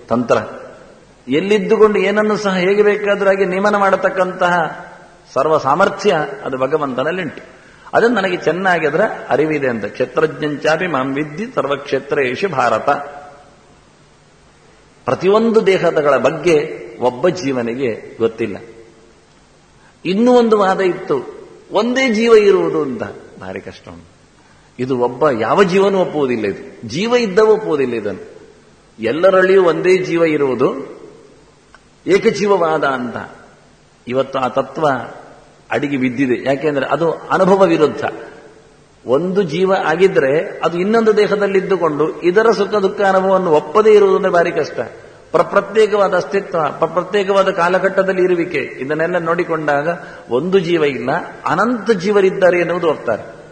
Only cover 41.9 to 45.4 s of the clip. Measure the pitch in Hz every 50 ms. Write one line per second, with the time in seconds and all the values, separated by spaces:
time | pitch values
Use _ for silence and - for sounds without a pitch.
41.9 | 147 143 151 160 - - 165 175 175 214 220 226 202 175 202 190 208 208 190 190
42.9 | 196 - 202 196 190 190 190 190 190 185 185 175 151 151 - - - 208 214 220
43.9 | 214 208 202 196 190 190 190 185 170 170 170 175 165 165 139 - - - 113 104
44.9 | - - - - - - - - - -